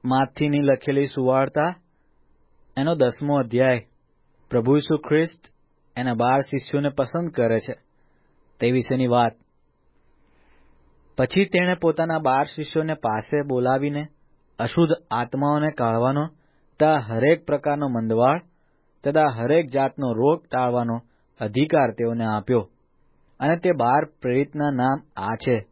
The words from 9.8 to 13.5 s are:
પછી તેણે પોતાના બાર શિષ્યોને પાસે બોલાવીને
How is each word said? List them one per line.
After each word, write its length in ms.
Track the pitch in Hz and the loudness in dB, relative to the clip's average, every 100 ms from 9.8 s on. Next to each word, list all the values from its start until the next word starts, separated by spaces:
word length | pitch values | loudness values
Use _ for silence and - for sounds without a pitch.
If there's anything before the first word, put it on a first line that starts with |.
| _ _ _ _ _ _ _ _ _ _ _ _ _ - | _ _ _ _ _ _ _ _ _ _ _ _ _ -2
પછી 260 | 127 185 | 0 0
તેણે 300 | 196 180 180 | 2 0 0
પોતાના 440 | 180 165 156 165 160 | 0 0 0 -2 0
બાર 280 | 147 135 143 | 0 0 -2
શિષ્યોને 480 | - 147 160 156 | -6 -4 -4 -4
પાસે 440 | 156 113 107 - 147 | -4 -2 -4 -2 -4
બોલાવીને 540 | 147 | 0